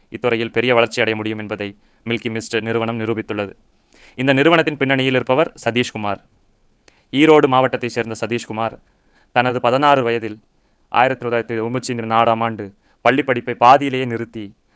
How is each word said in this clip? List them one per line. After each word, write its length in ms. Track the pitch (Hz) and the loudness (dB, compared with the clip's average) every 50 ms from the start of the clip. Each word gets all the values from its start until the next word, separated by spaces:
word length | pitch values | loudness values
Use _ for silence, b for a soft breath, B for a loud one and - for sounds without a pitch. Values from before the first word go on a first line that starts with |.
| _ _ | _ _
இத்துறையில் 420 | - - - 123 117 113 117 117 | -12 -4 -2 -2 0 0 -2 -2
பெரிய 220 | - 117 113 127 123 | -2 -2 0 2 4
வளர்ச்சி 260 | 117 117 113 113 - | 4 2 2 0 0
அடைய 180 | 117 110 110 107 | 0 0 0 -2
முடியும் 220 | 107 110 110 107 | -4 -6 -6 -8
என்பதை 380 | 107 104 107 101 104 101 101 - _ _ _ _ _ | -8 -8 -8 -8 -8 -10 -10 -14 _ _ _ _ _
மில்கி 240 | 113 117 113 - 120 | -6 -6 -6 -6 -6
மிஸ்ட் 320 | 113 113 107 - - 113 | -6 -8 -6 -4 -4 -4
நிறுவனம் 380 | 104 113 113 117 113 113 117 117 | -4 -2 -2 -2 -2 -2 -4 -4
நிரூபித்துள்ளது. 560 | 110 110 117 104 107 - 110 104 104 98 - - _ _ _ _ b b b b b b b | -4 -4 -4 -4 -6 -6 -6 -6 -6 -6 -10 -16 _ _ _ _ b b b b b b b
இந்த 180 | - 127 135 139 | -4 0 2 2
நிறுவனத்தின் 440 | 131 139 160 170 165 156 156 151 - | 4 4 4 4 4 2 0 -2 -2
பின்னணியில் 360 | 131 131 139 131 131 131 131 | -2 0 0 0 0 0 0
இருப்பவர் 400 | 127 123 - 131 139 165 - - - - | 0 0 0 0 0 0 -2 -4 -6 -6
சதீஷ்குமார். 560 | 117 110 120 123 - - 110 104 104 98 95 - _ _ _ _ _ _ _ _ _ _ _ b b b b b b | -2 -2 -2 -2 -2 -6 -6 -6 -6 -6 -8 -10 _ _ _ _ _ _ _ _ _ _ _ b b b b b b
ஈரோடு 360 | - 131 151 160 156 151 143 139 | 0 2 6 6 6 6 6 4
மாவட்டத்தைச் 440 | 131 127 131 127 117 117 - 120 | 4 2 2 2 0 -4 -6 -6
சேர்ந்த 240 | 113 123 113 113 113 110 - | -4 -6 -6 -6 -6 -6 -6
சதீஷ்குமார் 540 | 107 120 120 - - 110 107 113 110 - - _ _ _ _ _ _ _ _ _ _ | -4 -4 -6 -6 -8 -6 -6 -4 -6 -6 -10 _ _ _ _ _ _ _ _ _ _
தனது 300 | _ 123 123 123 120 123 | _ 0 0 2 0 0
பதினாறு 420 | 123 120 120 139 147 147 139 135 127 | 0 0 2 4 4 4 4 4 2
வயதில் 360 | 117 117 117 110 110 107 107 _ _ _ _ _ _ _ _ _ _ | 0 -2 -2 -4 -6 -10 -12 _ _ _ _ _ _ _ _ _ _
ஆயிரத்தி 380 | - - 123 131 131 127 123 120 | 0 2 2 2 0 -2 -4 -4
தொள்ளாயிரத்தி 320 | 117 117 113 110 120 113 | -2 -2 -2 -4 -6 -6
தொண்ணூற்றி 320 | 110 117 120 123 113 - | -4 -4 -6 -6 -6 -6
நாலாம் 500 | 127 117 113 113 113 113 117 113 113 113 | -6 -6 -4 0 0 2 4 4 2 2
ஆண்டு 320 | 117 117 113 101 101 98 98 _ _ _ _ _ | 0 -2 -4 -6 -10 -14 -16 _ _ _ _ _
பள்ளி 220 | - 117 131 139 143 | 0 0 2 2 0
படிப்பை 320 | 135 127 120 120 - 120 - | 0 -2 -2 -2 -6 -2 4
பாதியிலேயே 460 | 123 120 135 143 143 139 127 131 131 | 6 8 8 6 4 0 -4 -4 -4
நிறுத்தி 500 | 123 117 113 117 113 - 113 104 101 - _ _ _ _ | -4 -6 -6 -8 -8 -10 -12 -14 -14 -16 _ _ _ _